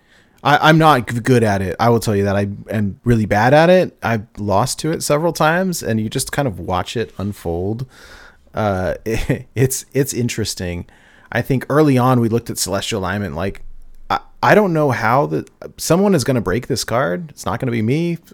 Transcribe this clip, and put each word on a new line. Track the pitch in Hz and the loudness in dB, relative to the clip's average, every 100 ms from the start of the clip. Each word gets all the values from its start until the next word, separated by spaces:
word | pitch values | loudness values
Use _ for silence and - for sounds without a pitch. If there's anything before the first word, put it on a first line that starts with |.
| _ _ _ _ | _ _ _ _
I, | 131 143 147 | 2 4 6
I'm | 160 | 6
not | 160 135 107 | 6 4 0
g-, | 117 | -4
good | 110 123 | 2 4
at | 110 98 | 4 0
it. | 92 - | -2 0
I | 117 | 2
will | 117 | 2
tell | - 101 | 2 0
you | |
that. | 101 98 | 0 0
I | 101 101 - | -2 -6 -6
am | 104 101 90 | -4 -4 -4
really | 120 117 101 | 0 2 2
bad | 101 120 | 2 4
at | 147 165 | 6 6
it. | 185 151 - | 4 2 -4
I've | 107 113 - - | -4 -4 -6 -8
lost | 104 98 127 - | -2 0 0 -2
to | 156 | -4
it | 170 | -4
several | - 147 170 | 0 0 0
times, | 160 156 170 190 170 | 0 2 2 0 -4
and | 87 110 | -2 -2
you | 110 | -2
just | 135 - | -4 -4
kind | - 139 | -2 -4
of | 90 | -4
watch | 87 92 90 120 | -4 -4 -4 -6
it | 107 - | -6 -6
unfold. | 98 98 87 85 95 113 131 - - - - _ _ | -8 -6 -6 -4 -4 -6 -8 -14 -20 -20 -20 _ _
Uh, | - 107 92 90 - | -4 -2 0 -2 -4
<laughs> | |
it, | - 110 - 113 - | -4 -4 -2 -4 -4
it's, | - 127 - - | -2 -2 -2 -6
it's | 131 139 | -2 -2
interesting. | - 120 - 104 - 90 87 - - _ - - | -2 -4 -4 -6 -6 -6 -8 -10 -18 _ -20 -6
I | 117 | -4
think | - 131 - | -2 -2 0
early | 143 151 131 | 2 4 4
on | 123 127 | 4 4
we | 117 | 2
looked | 117 117 | 0 -2
at | 107 | -6
Celestial | 92 101 - 107 | -4 -4 -4 -4
Alignment, | 90 101 98 71 | -4 -4 -4 -4
like, | 98 - - - - - - | -6 -6 -14 -14 -18 -14 -4
I, | 101 - - | -4 -6 -2
I | 120 185 | 2 4
don't | 202 | 2
know | 160 147 | 0 0
how | 113 110 131 151 | 0 0 2 0
the, | 156 - - - - | -4 -8 -16 -18 -8
someone | - 170 202 | 0 2 4
is | 175 | 2
gonna | 120 127 | 2 0
break | 92 104 - | 0 -2 -2
this | 117 | -6
card. | - 117 156 180 165 | -2 -2 -2 -4 -8
It's | - - | -10 -6
not | 117 | -4
gonna | 131 | -2
be | 117 | -2
me. | 110 147 170 165 - | 0 0 -2 -6 -8